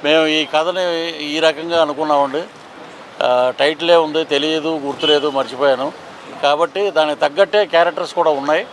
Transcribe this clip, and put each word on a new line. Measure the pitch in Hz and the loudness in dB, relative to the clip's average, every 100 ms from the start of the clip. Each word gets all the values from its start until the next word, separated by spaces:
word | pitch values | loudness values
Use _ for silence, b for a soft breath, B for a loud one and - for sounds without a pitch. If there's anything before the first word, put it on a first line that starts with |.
మేము | 147 160 156 | 4 4 4
ఈ | 156 151 | 0 0
కథని | 151 165 180 180 170 165 160 | 0 0 -2 -2 -2 -4 -8
ఈ | 151 151 | -6 2
రకంగా | 160 147 165 170 | 2 0 -2 0
అనుకున్నామండి. | 156 143 156 147 139 139 175 - - - - - - - | 0 0 0 2 2 -2 -8 -14 -20 -20 -20 -20 -20 -4
ఆ, | - 123 127 123 | 0 2 0 0
టైటిలే | 143 156 170 170 | -2 0 4 4
ఉంది, | 160 151 | 4 -2
"తెలియదు, | 156 143 151 160 156 160 | 0 0 0 -2 -2 -4
గుర్తులేదు, | 139 135 156 147 147 | -6 -4 2 2 2
మర్చిపోయాను" | 135 131 131 143 131 139 - - - - - | -2 -4 0 0 0 -2 -8 -18 -20 -18 -2
కాబట్టి | 143 147 170 190 202 | 0 2 0 -2 -2
దానికి | 156 156 147 | 0 0 0
తగ్గట్టే | 151 147 196 208 196 | -2 2 2 2 2
క్యారెక్టర్స్ | 165 170 160 175 | 2 2 0 -6
కూడా | - 160 | 0 0
ఉన్నాయి. | 143 139 156 233 | 0 0 -2 -2